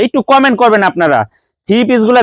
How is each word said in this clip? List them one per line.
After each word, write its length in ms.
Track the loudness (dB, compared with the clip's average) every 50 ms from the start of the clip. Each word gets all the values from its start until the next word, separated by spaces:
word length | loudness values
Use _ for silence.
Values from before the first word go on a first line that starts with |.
| -2
একটু 120 | -2 -2 -4 -2 0
কমেন্ট 240 | 0 2 2 0 0 0
করবেন 220 | 0 0 2 2 0 -2
আপনারা, 300 | -2 -2 -2 0 0 -2 -2 -6 _ _ _ _ _ _ _ -2
থ্রি 100 | -2 0 0
পিসগুলো 340 | 0 0 0 0 2 2 2